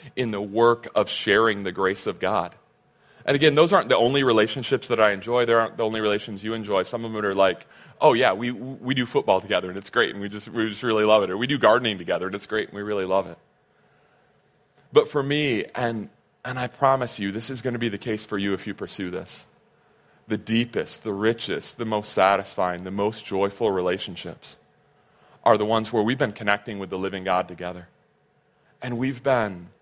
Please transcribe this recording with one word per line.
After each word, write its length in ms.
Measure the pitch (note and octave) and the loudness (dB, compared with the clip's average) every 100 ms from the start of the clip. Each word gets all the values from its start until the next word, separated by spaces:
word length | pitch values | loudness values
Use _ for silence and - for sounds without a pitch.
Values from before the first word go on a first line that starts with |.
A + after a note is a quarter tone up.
| C#3 - | -12 -6
in 160 | B2 | -4
the 100 | G#2 | -4
work 480 | G2+ G#2 A#2 A#2 - - | -4 4 4 4 0 0
of 140 | G2+ | 0
sharing 540 | - - G2+ A2+ G2+ | 0 4 4 4 2
the 80 | G2 | -4
grace 340 | F2 F#2+ G2 - | -2 0 0 -4
of 120 | F2 | -4
God. 360 | F#2 G#2 F2 - _ _ _ _ _ _ - | -2 0 -2 -8 _ _ _ _ _ _ -2
And 100 | C#3 | 2
again, 200 | D3+ C#3+ | 4 6
those 180 | E3 | 4
aren't 160 | F#3 A#2+ | 4 4
the 80 | A2+ | 4
only 260 | A#2+ C#3 | 4 2
relationships 640 | C3 A2 A2 C#3 A#2+ C3 - | 4 4 2 0 -4 -4 0
that 140 | A#2 | 2
I 100 | G#2+ | 2
enjoy. 340 | G2 G#2 B2 A#2+ | 2 -2 0 2
They 60 | |
aren't 240 | A#2 A2+ - | 2 2 -2
the 80 | |
only 160 | A2 A2 | -4 0
relations 460 | G#2+ G#2 - G2+ G#2+ | 0 0 -4 -10 -8
you 80 | |
enjoy. 300 | A2+ G#2 G2 | -6 -2 -2
Some 200 | F#2 A#2 | -2 -4
of 80 | A2+ | -6
them 140 | A2 G#2 | -4 -2
are 100 | G2 | 2
like, 320 | F#2+ F2+ - - - - | 2 2 -8 -20 -20 2
"Oh 140 | D3+ | 4
yeah, 180 | A#2+ B2 | 6 4
we, 200 | G2 A#2+ | 2 -2
we 420 | A#2+ B2+ C3+ B2 | -6 -10 -8 -4
do 120 | C3 A#2+ | -2 0
football 360 | C#3+ A#2+ F#2+ | 0 2 2
together 260 | G2 F#2+ F2+ | 2 -2 -2
and 100 | F#2 | -8
it's 120 | G2+ | -4
great 220 | A#2+ A2+ | 0 0
and 100 | G2+ | 0
we 80 | G2+ | -8
just, 180 | G#2 G#2 | -10 -8
we 220 | A2+ A2 | -4 -4
just 120 | G2+ | -2
really 220 | A#2+ G#2+ | 0 2
love 200 | G#2+ G#2+ | 6 6
it." 60 | F#2+ | 4
Or 60 | F#2+ | -2
we 100 | B2 | -2
do 120 | C#3+ | 2
gardening 400 | A2 A#2 B2 G2 | 6 6 2 -4
together 300 | F2 F2 F#2 | -2 -2 -2
and 60 | |
it's 120 | G2 - | -8 -6
great 240 | G#2+ - | -4 -4
and 80 | G2+ | -6
we 60 | |
really 200 | G#2 G#2 | -6 -4
love 240 | F#2 F#2+ F2+ | 0 0 -2
it. 100 | E2+ _ _ _ _ _ _ _ _ _ _ _ _ _ _ _ | -8 _ _ _ _ _ _ _ _ _ _ _ _ _ _ _
But 160 | C#3 D3+ | 2 2
for 120 | D3 | 2
me, 440 | C#3 D3 D3 A2 - - | -2 0 0 0 -2 -4
and, 320 | A#2+ A#2 G#2 _ _ _ B2+ | -4 -4 -8 _ _ _ -10
and 120 | B2+ | -6
I 100 | B2 | -8
promise 520 | - C3+ C3+ A#2+ - | 0 2 2 0 -6
you, 140 | G2+ | -6
this 160 | G2+ A#2 | -6 -6
is 120 | C3 | -6
gonna 180 | B2+ A#2+ | -6 -4
be 100 | A#2 | -4
the 80 | G2+ | -4
case 280 | - G#2+ - | -6 -6 -4
for 120 | G#2 | -4
you 160 | G2+ | -2
if 120 | F#2+ - | -2 -4
you 80 | |
pursue 360 | G2 F#2 - F#2 | -10 -10 -8 -8
this, 360 | F2 E2+ - - _ _ _ _ _ _ _ - | -8 -10 -14 -16 _ _ _ _ _ _ _ -6
the 80 | G#2+ | -6
deepest, 680 | - A2+ A#2 G#2 D2+ - | -2 -2 0 -4 -6 -6
the 80 | A2 | -6
richest, 640 | G2 G#2+ A#2 - D#2 - - | 0 0 0 -4 -6 -8 -8
the 80 | A2+ | -4
most 280 | G#2+ G2+ | -4 -2
satisfying, 720 | - F#2+ G2 G2 - F2+ F2 F#2 | 2 4 4 0 -4 -2 -4 -6
the 60 | |
most 340 | G2 G#2 A2+ - | -2 -2 -4 -6
joyful 440 | F#2+ G2 - A2+ | -2 -2 0 0
relationships 840 | F#2+ F2+ F#2 - F2 F2 E2 - - _ _ _ _ _ _ _ _ | 2 0 -2 -4 -12 -12 -14 -18 -20 _ _ _ _ _ _ _ _
are 140 | - G#2+ | 4 4
the 80 | G#2+ | 4
ones 260 | A2+ G#2+ | 0 0
where 120 | A#2 | 0
we've 140 | G#2+ B2+ | 0 0
been 140 | B2+ | -2
connecting 480 | G2+ G#2 G#2 - G2+ | -2 0 0 -2 -10
with 100 | F#2+ | -6
the 80 | F#2 | -4
living 280 | F#2+ F#2+ F#2 | -4 -4 0
God 240 | F#2 F2+ | 0 -2
together. 400 | F2 F2+ F2+ F2 _ _ _ _ _ _ _ _ _ | -8 -10 -12 -16 _ _ _ _ _ _ _ _ _
And 160 | B2+ A#2+ | -10 -4
we've 260 | C3 C3 | -4 -4
been, 440 | C3+ B2+ G#2+ F2+ F2 _ | 0 0 0 -6 -16 _